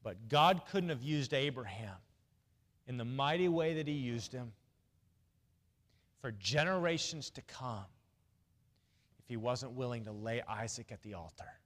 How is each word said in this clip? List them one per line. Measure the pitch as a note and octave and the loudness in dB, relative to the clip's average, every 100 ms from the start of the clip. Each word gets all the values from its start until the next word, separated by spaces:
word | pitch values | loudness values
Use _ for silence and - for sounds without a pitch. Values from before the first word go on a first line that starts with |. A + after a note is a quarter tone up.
But | A2+ F#2 A2+ | -8 -8 2
God | C#3+ E3 F#3 - | 6 8 6 2
couldn't | G3 F3+ | -2 0
have | C#3+ | -2
used | C3 D3+ B2+ | 0 0 2
Abraham | C#3+ C#3+ B2+ A2 G2 A2 F#2 - _ _ _ _ _ _ _ - | 2 0 -2 -8 -8 -10 -12 -18 _ _ _ _ _ _ _ -8
in | B2 | -4
the | A#2 | -2
mighty | C3 C#3 E3+ F3+ | 0 2 4 4
way | E3+ D#3+ | 4 2
that | D#3+ D3+ | 0 -2
he | |
used | D3 B2+ A#2 G#2 | -2 -2 -2 -4
him | B2+ A#2+ G#2 _ _ _ _ _ _ _ _ _ _ _ _ _ _ _ _ | -8 -10 -14 _ _ _ _ _ _ _ _ _ _ _ _ _ _ _ _
for | B2+ | -8
generations | G#2+ F#2+ C#3+ D#3+ F#3 F3 E3 - D#3+ C3+ | -4 2 4 4 4 4 2 0 -4 -8
to | - | -12
come | - - C3 A2 G2 - _ _ _ _ _ _ _ _ _ _ _ _ | -16 -8 -6 -6 -8 -16 _ _ _ _ _ _ _ _ _ _ _ _
if | - | -6
he | A#2 | -2
wasn't | A#2 B2 C3 | 0 0 -2
willing | B2+ B2 A#2+ G#2+ | -4 -2 -2 -4
to | |
lay | G#2 A2 A#2 | -6 -2 -2
Isaac | - G#2+ A2+ - A#2 | -2 -4 -4 -6 -10
at | A2 | -12
the | G#2+ F#2+ | -10 -10
altar. | D#2+ - - - | -12 -14 -18 -18